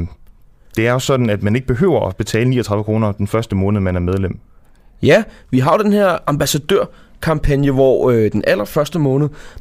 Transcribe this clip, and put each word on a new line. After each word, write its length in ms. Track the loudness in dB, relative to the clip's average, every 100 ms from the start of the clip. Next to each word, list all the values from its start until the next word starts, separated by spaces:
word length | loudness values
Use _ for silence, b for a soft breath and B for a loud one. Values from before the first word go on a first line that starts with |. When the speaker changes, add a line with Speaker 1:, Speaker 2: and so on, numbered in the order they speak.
| -4 -10 -20 -20 -20 _ -8 -2
Speaker 1:
det 100 | 0
er 60 |
jo 60 | 0
sådan, 320 | 0 0 0
at 120 | 0
man 120 | 0
ikke 120 | 0 -2
behøver 400 | 0 2 2 0
at 80 | -4
betale 340 | -4 0 2
niogtredive 340 | 0 0 -2
kroner 280 | -2 0 -2
den 140 | -2 -2
første 300 | -2 -2 -2
måned, 240 | 0 0
man 160 | -2 -2
er 40 |
medlem. 380 | -2 -2 -4 -6 -16 -20 -20 -20 -20 -2
Speaker 2:
Ja, 200 | 2 2 0 B B
vi 80 | 0
har 180 | 2 2
jo 40 |
den 80 | 2
her 260 | 2 2 0 -4
ambassadørkampagne, 1400 | -2 -2 -4 0 -2 -2 -8 -20 -8 -4 0 0 2 2
hvor, 400 | 2 4 4 2
øh, 220 | 2 2
den 120 | 0 0
allerførste 520 | 0 -2 -2 -2 -2
måned, 300 | 0 0 -2 B B B